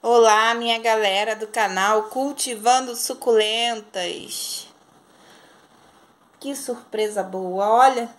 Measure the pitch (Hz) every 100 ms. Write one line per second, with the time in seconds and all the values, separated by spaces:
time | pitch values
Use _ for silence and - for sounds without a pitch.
0 | 226 240 226 214 226 233 233 226 226 220
1 | 208 190 214 214 214 233 208 190 196 220
2 | 208 254 277 277 262 220 220 254 262 233
3 | - 254 - 226 214 226 233 220 214 190
4 | 175 170 - - - - - _ _ _
5 | _ _ - - - _ _ _ _ _
6 | _ _ _ _ 277 277 - 240 - 214
7 | 214 208 185 190 185 185 202 226 262 247
8 | 233